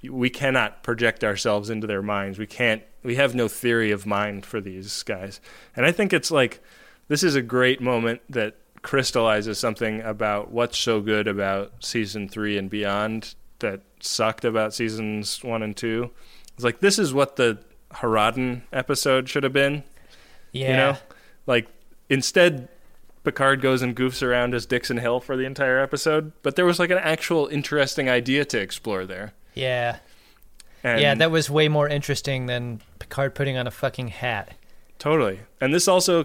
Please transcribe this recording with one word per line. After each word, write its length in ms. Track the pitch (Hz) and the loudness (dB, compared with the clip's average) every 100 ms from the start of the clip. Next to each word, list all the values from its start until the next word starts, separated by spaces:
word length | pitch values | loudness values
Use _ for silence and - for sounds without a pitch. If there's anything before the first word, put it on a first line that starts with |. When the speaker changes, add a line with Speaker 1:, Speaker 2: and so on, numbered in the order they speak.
Speaker 1:
We 260 | 131 131 123 | -12 -2 -2
cannot 540 | - 139 131 107 - | 0 0 2 0 -4
project 420 | - 113 117 - | -6 0 0 2
ourselves 460 | 110 98 113 104 104 | -2 0 0 0 -2
into 160 | 110 107 | -6 -4
their 160 | 98 | -4
minds. 360 | 104 101 98 98 | -2 -2 -4 -8
We 80 | 107 | -12
can't, 360 | - 120 110 - - | 0 0 0 -4 -12
we 120 | 127 123 | -4 0
have 180 | 139 | 2
no 140 | 123 113 | 2 -2
theory 420 | - 123 117 110 | 0 0 2 2
of 140 | 101 104 | 0 -2
mind 380 | 101 104 101 | -2 -2 -6
for 160 | - 110 | -8 -8
these 420 | 98 92 101 - | -8 -12 -10 -10
guys. 380 | - 98 98 - - - - | -8 -8 -8 -14 -20 -20 -14
And 120 | - 139 | 0 2
I 60 | |
think 200 | 175 202 | 2 0
it's 180 | 170 - | 0 2
like, 320 | 156 123 - - - - _ _ | 2 0 -2 -20 -20 -20 _ _
this 140 | 147 | 0
is 120 | 180 | 2
a 80 | 139 | 2
great 380 | 117 123 127 131 | 0 2 2 2
moment 400 | 123 120 117 120 - | 0 0 0 -4 -6
that 280 | 123 107 - _ - | -4 -4 -6 _ -18
crystallizes 760 | - 139 123 127 113 107 110 104 | -2 0 0 2 2 2 0 -4
something 420 | 120 104 113 107 | -4 -2 -4 -4
about 480 | 113 104 107 104 104 | -6 -2 -2 -2 -4
what's 280 | 113 120 - | -2 -2 -2
so 220 | - 110 | 0 0
good 260 | 104 107 104 | 2 0 0
about 460 | 98 98 98 101 - | -2 -2 -2 -4 -10
season 440 | - 120 104 107 98 | -6 -4 -4 -6 -8
three 280 | 110 104 101 | -6 -2 -2
and 140 | 95 | -4
beyond 640 | 104 101 101 107 110 - - - - | -4 -2 -2 -2 -4 -10 -18 -20 -8
that 220 | 110 98 - _ | -6 -6 -14 _
sucked 420 | - - 110 110 120 | -6 0 0 0 -2
about 260 | 110 107 | 0 -2
seasons 680 | - 113 110 107 107 104 - | -2 -4 -4 -6 -6 -6 -8
one 180 | 127 113 | -6 -4
and 140 | 107 101 | -6 -6
two. 340 | 117 113 120 - - - - | -4 -4 -4 -10 -20 -20 -20
It's 100 | - | -2
like, 160 | 120 - | -2 2
this 180 | 196 196 | 2 4
is 140 | 170 | 2
what 240 | 131 135 - | 2 2 4
the 220 | 120 104 - - - | 2 2 -8 -20 -20
Haraden 720 | - 120 110 110 127 127 123 - | -6 0 4 4 2 -2 -4 -6
episode 560 | 135 - 139 147 131 131 | -6 -2 0 2 2 2
should 140 | 151 | -2
have 100 | 135 | 0
been. 300 | 139 139 147 - - - - - - - | 2 2 0 -8 -20 -20 -20 -20 -20 -12
Speaker 2:
Yeah. 180 | 131 131 | -4 0
Speaker 1:
You 60 | 131 | 4
know? 200 | 139 135 - - - - - | 2 0 -8 -20 -20 -12 0
Like, 220 | 120 - - - - _ | 0 0 -14 -20 -20 _
instead, 600 | 135 - 190 175 143 127 - - - - - | 0 2 6 6 4 -8 -20 -20 -20 -20 -6
Picard 360 | - - 135 135 | -6 2 2 4
goes 220 | 131 131 | 2 2
and 120 | 123 | 0
goofs 280 | 117 127 123 | 0 -2 0
around 320 | 127 123 123 | 0 2 2
as 100 | 123 | -2
Dixon 320 | - 123 - 120 | -2 -2 -2 -2
Hill 240 | 120 123 | 0 -2
for 160 | - 131 | -2 -4
the 80 | |
entire 340 | 131 135 135 131 | -4 -2 0 2
episode, 540 | 135 143 160 156 156 - | 0 0 0 0 -2 -6
but 140 | 147 139 | -4 2
there 80 | |
was, 140 | 180 170 | 2 4
like, 120 | 175 | 2
an 60 | 190 | 2
actual 500 | 165 160 - 170 143 | 2 0 0 0 0
interesting 600 | 147 - 151 135 - 131 | -2 -2 0 0 0 2
idea 360 | 123 123 139 143 | 2 2 0 0
to 120 | 117 | -2
explore 460 | 95 - 113 98 | -4 -6 -6 -4
there. 300 | 95 92 107 - - | -6 -10 -12 -16 -16
Speaker 2:
Yeah. 460 | 123 127 123 120 117 - - _ _ - - - - | -6 -4 -2 -2 -6 -14 -20 _ _ -20 -20 -20 -6
Speaker 1:
And 180 | 123 117 | 0 4
Speaker 2:
Yeah, 120 | 143 139 | 4 4
that 140 | 165 | 4
was 200 | 160 143 | 4 2
way 180 | 147 151 | 2 4
more 200 | 151 147 | 4 2
interesting 580 | 147 147 135 - 131 123 | 0 -2 -4 -2 -4 -2
than 340 | 123 120 110 - - | -4 -6 -10 -14 -20
Picard 340 | - - 139 | -10 -4 -4
putting 240 | - 139 127 | -2 -2 -2
on 80 | 123 | -4
a 40 | |
fucking 380 | - 139 - 120 | -4 -4 -4 -8
hat. 460 | - 123 107 - - - - - - | -4 -2 -2 -4 -16 -20 -20 -20 -6
Speaker 1:
Totally. 420 | 151 156 110 95 107 _ | 0 2 2 -2 -12 _
And 140 | 131 | 0
this 140 | 165 196 | 2 4
also, 360 | 185 180 170 | 4 4 2